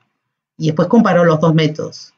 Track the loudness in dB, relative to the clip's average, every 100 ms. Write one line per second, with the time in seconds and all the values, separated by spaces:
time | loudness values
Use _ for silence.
0 | _ _ _ _ _ -8 -4 -2 0 2
1 | 2 2 2 2 2 2 0 -4 -12 -14
2 | -20